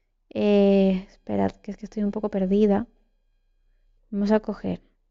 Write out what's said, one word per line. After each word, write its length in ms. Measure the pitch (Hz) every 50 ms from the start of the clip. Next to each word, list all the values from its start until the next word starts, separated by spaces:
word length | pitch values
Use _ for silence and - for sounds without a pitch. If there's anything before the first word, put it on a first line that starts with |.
| _ _ _ _ _ _
Eh, 760 | - 214 208 208 202 202 202 196 196 196 196 190 190 185 196 -
esperad, 440 | _ _ _ - 208 196 196 190 -
que 180 | _ _ 208
es 60 | 190
que 100 | - 214
estoy 160 | - - 220 208
un 80 | 202
poco 200 | - 214 208 202
perdida. 580 | - 196 190 185 196 208 214 202 196 208 233 - _ _ _ _ _ _ _ _ _ _ _ _ _ _ _ _ _ _ _ _ _ _ _ _
Vamos 220 | 214 202 202 202 214
a 80 | 214
coger 400 | 214 - 196 - - 190 180 - _ _ _ _ _ _